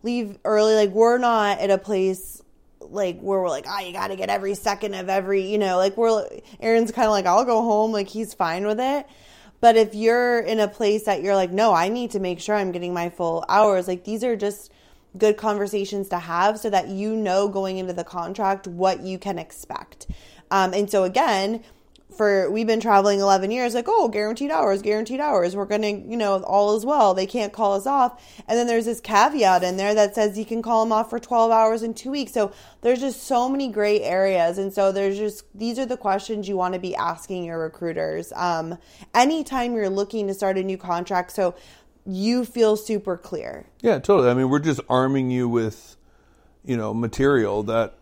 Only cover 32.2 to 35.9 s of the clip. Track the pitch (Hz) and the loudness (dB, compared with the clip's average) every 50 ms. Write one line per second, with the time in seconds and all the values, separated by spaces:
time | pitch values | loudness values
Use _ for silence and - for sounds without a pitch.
32.2 | 262 - - 247 208 196 - - - - - _ - 233 262 240 262 269 233 - | -6 -4 -2 -2 -2 -2 -4 -14 -20 -20 -20 _ 0 0 0 2 0 -6 -6 -6
33.2 | - - 269 240 240 262 269 277 277 254 208 208 208 208 208 208 - - 175 190 | -6 -2 0 0 0 0 -2 -2 -4 -4 -2 0 2 2 2 2 0 0 0 2
34.2 | 190 196 190 180 165 170 175 196 196 196 190 - 196 196 190 196 196 196 196 202 | 2 2 2 2 2 2 0 -2 -6 -4 0 2 2 2 2 2 0 -2 -2 -2
35.2 | 214 208 202 - - _ _ 196 226 233 233 247 269 233 | -4 -6 -6 -8 -20 _ _ -8 -6 -6 -4 -4 -4 -4